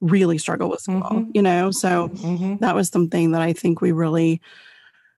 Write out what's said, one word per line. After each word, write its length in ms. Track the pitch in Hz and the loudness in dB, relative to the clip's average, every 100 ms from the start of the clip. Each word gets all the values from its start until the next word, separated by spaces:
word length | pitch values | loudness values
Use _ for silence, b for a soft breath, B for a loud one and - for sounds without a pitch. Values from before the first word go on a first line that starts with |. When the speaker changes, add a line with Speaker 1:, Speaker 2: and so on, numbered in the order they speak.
Speaker 1:
really 380 | 170 196 180 156 | 2 4 4 0
struggle 320 | - 165 175 | -2 -4 -4
with 100 | 165 | -6
school, 200 | - 185 | -4 -4
Speaker 2:
Mm-hmm. 300 | - 226 226 | -2 -4 0
Speaker 1:
you 80 | 208 | 2
know? 280 | 196 175 190 | 2 2 0
So 380 | 190 185 175 175 | 0 0 0 -2
Speaker 2:
Mm-hmm. 480 | - 170 175 190 202 | -6 -4 -4 -4 -2
Speaker 1:
that 140 | 196 | 0
was 140 | 175 180 | 0 0
something 440 | 180 170 175 165 | 0 0 2 2
that 100 | 165 | 2
I 100 | 165 | 0
think 280 | 165 175 165 | 0 -2 0
we 120 | 185 | 0
really 480 | 160 160 165 165 165 B B B B B B B | 0 0 2 2 0 B B B B B B B